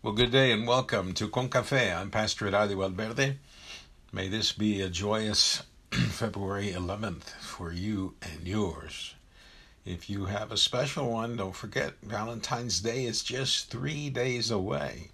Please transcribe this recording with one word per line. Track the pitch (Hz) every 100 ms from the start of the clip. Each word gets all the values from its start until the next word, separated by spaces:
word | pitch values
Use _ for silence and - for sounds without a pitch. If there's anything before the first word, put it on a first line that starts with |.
Well, | 110
good | 104 123
day | 131 131
and | 110 117
welcome | 127 - 107 92
to | 90 104
Con | - 131
Café. | 127 - 139 107 85
I'm | 98
Pastor | 107 104 -
Eladio | 104 98 104 95
Valverde. | 95 92 110 113 139 139 - - - - - - -
May | 98 95
this | 107 -
be | - 107 98
a | 95
joyous | 87 104 107 107 104 - - - -
<clears throat> | -
February | - 117 - 113 98 95 98 101
eleventh | 90 90 101 107 78 - -
for | - - 85
you | 87 101 104 95 -
and | 85 80 85
yours. | 107 95 76 - - - - - - - - - -
If | 92 87 -
you | 101
have | 95 101 107
a | 107
special | - 123 139 - 127
one, | 113 117 117
don't | 95
forget | 92 104 - 73 -
Valentine's | - 107 113 117 - 120 120 90
Day | 113 123
is | 120 -
just | - 127 131 - -
three | - 139 151 147
days | 127 127 123 107
away. | 107 95 143 71 - 87